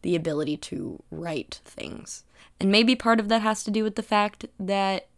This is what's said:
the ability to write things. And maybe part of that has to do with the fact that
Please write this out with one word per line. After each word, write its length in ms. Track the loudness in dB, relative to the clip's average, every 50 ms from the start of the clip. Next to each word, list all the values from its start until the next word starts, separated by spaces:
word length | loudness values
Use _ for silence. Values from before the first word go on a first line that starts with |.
| -2
the 120 | 0 -2
ability 440 | 0 0 -2 -2 -2 -2 -4 -4 -6
to 440 | -8 -10 -10 -8 -8 -8 -10 -12 -16 _
write 520 | -12 -10 -8 -6 -6 -6 -8 -8 -14 -20 _
things. 580 | -20 -14 -12 -12 -12 -12 -14 -14 -14 -16 -16 _ _ _ -20 -20 -20 _ _
And 100 | 2 4
maybe 240 | 6 6 6 6 4
part 240 | 2 4 4 4 4
of 100 | 4 2
that 120 | 2 2 2
has 220 | 0 -2 -2 -4
to 60 | -2
do 120 | -2 0 0
with 140 | 0 -2
the 60 | -4 -4
fact 420 | 0 2 2 2 0 -2 _ -16 -16 _ _
that 480 | -4 -2 0 0 2 0 0 -2 -6 _ _